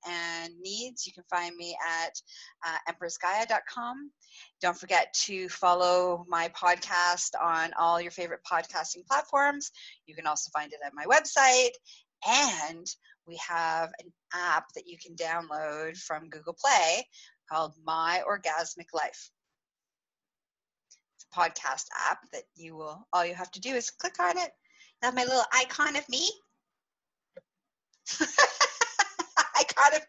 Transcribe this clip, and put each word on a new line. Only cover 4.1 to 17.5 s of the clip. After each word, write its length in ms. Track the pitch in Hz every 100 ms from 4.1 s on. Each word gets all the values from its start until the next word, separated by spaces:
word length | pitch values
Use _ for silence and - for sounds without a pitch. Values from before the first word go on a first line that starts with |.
| _ _ - - _
Don't 180 | 180 175
forget 360 | 185 180 - -
to 240 | - 190 185
follow 800 | - 180 175 180 180 180 175 175
my 220 | 170 170
podcast 800 | - 180 180 - 180 175 180 - -
on 300 | 170 165 165 -
all 220 | 170 170
your 100 | 175
favorite 300 | 190 170 - -
podcasting 600 | 170 170 175 160 - 175
platforms. 640 | 277 302 277 285 285 - - - - -
You 100 | 156
can 120 | 160
also 220 | 151 -
find 220 | 151 147
it 60 | 151 143
at 80 |
my 120 | 143 160
website. 640 | 285 302 285 262 254 247 - - - _ _ 202
And 580 | 254 277 175 156 165 185 - _ _ -
we 140 | 170 -
have 420 | 170 165 160 165 -
an 100 | - _ _
app 400 | 180 175 156 - -
that 100 | 175
you 120 | 170
can 180 | - 170
download 840 | 165 165 170 151 156 151 160 185
from 300 | - 147 160
Google 300 | 156 160 -
Play 460 | 277 233 165 190 - - - _
called 240 | _